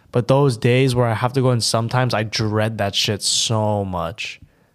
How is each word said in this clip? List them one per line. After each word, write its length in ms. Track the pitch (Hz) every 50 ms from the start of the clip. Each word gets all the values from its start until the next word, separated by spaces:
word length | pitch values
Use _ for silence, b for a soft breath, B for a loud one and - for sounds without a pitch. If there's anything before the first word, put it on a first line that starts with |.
| B B
But 160 | - 123 113
those 300 | - 135 139 143 139 117
days 360 | 110 - 120 120 127 135 131
where 140 | 120 123 123
I 80 | 117 110
have 180 | 101 123 123 127
to 60 | 135
go 120 | 123 131
in 80 | 123 117
sometimes, 540 | - - - 113 117 113 - 127 127 120 113
I 100 | 104 110
dread 540 | 107 - - 113 107 107 107 107 113 113 107
that 180 | 101 101 -
shit 260 | - - 113 104 95
so 600 | - - - - - - 113 110 107 107 107 104 98
much. 560 | 95 90 87 82 82 - - - - - - b b b b b b